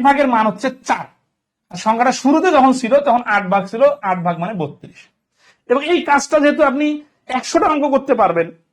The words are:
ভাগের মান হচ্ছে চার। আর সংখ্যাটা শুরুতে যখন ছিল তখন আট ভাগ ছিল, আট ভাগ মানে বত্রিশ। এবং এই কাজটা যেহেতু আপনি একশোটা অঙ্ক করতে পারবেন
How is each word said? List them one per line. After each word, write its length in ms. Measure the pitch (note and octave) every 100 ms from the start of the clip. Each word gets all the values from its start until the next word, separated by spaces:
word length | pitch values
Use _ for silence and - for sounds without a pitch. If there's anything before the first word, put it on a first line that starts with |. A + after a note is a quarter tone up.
| C4
ভাগের 220 | C#4 C4+
মান 120 | A#3 G#3+
হচ্ছে 180 | - C4+ B3+ -
চার। 160 | G3 D3 _ _ _ _ _ _
আর 60 | F3 A3
সংখ্যাটা 280 | A3+ B3+ -
শুরুতে 280 | B3+ D#4 F#4 D#4
যখন 160 | C4 C4
ছিল 120 | A3+ C#4 C#4+
তখন 140 | A#3+ A#3 G#3
আট 80 | F#3
ভাগ 100 | G3 F#3+
ছিল, 120 | A3+ C4+ F#3+ G3
আট 100 | F3+ F3
ভাগ 100 | E3
মানে 100 | F3 A3
বত্রিশ। 380 | C#3+ - - - _ _ _ _ _ _ _
এবং 100 | B3 D4+
এই 80 | F4 -
কাজটা 280 | C#4+ - D#4
যেহেতু 180 | D4 D4 C#4+
আপনি 160 | C4 D4+ D4+ - _ _ B3+
একশোটা 300 | - E4 G4+
অঙ্ক 120 | D4+ C#4+
করতে 200 | C4+ C#4 A#3
পারবেন 260 | F#3+ E3+ E3 - _